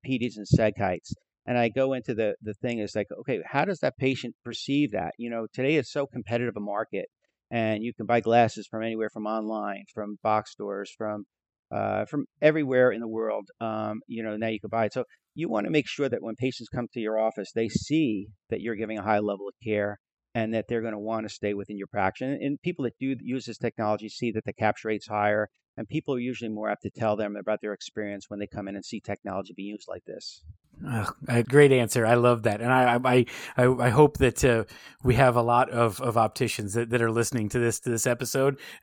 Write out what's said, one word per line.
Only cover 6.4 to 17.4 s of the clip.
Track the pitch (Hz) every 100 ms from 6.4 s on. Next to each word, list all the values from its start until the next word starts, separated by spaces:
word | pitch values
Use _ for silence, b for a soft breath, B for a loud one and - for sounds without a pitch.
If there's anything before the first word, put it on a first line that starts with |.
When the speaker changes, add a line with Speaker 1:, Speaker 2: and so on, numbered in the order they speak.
| 120 104
Speaker 1:
a |
market, | 104 101 113 98 - _ _ _ -
and | 117 110 107
you | 117
can | 107 107
buy | 120
glasses | 110 117 113 - -
from | 110
anywhere | 113 110 107
from | 110 104
online, | 110 110 110 101 98 101
from | 113 104 104
box | 110 107 -
stores, | - 101 101 101 -
from, | 107 104 98 _ _ _ -
uh, | - 104 101 107
from | 143 - -
everywhere | 151 156 139 127 127
in | 110
the | 117
world. | 110 110 107 101 -
Um, | 113 110 107 107 -
you | 113
know, | 110 107
now | 113
you | 107
can | 104
buy | 113 107
it. |
So | 131 - b _
you | - 165
wanna | 107 104
make | 156 -
sure | - 139
that | 110
when | 92 -
patients | 131 - 113
come | 127 117
to | 123
your | 107 110
office, | 110 107